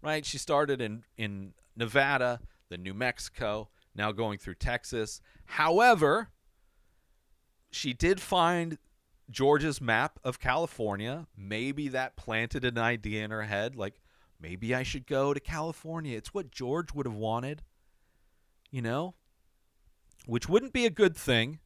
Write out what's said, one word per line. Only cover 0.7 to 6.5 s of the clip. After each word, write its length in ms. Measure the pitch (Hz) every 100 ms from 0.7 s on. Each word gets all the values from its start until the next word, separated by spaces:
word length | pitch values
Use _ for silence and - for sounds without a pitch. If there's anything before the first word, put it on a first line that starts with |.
| 135
in, 240 | 113 110 - -
in 380 | 107 101 98 - _
Nevada, 680 | - 117 127 139 139 123 120 - _ _
then 160 | 87
New 100 | 92
Mexico, 760 | 98 127 - - - 117 107 107 _ _ -
now 160 | 104
going 260 | 104 113 101
through 180 | - 90
Texas. 680 | - 120 - 120 110 - _ - -
However, 840 | - 160 175 247 220 151 175 226 _ _